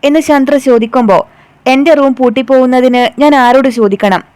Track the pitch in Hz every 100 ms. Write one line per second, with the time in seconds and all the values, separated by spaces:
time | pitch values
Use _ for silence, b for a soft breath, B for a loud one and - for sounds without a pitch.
0 | 285 302 302 294 269 277 262 233 220 254
1 | 220 180 - b b b - 262 294 302
2 | 277 254 247 240 262 262 262 254 254 247
3 | 247 - 294 294 240 262 269 233 214 196
4 | 208 185 -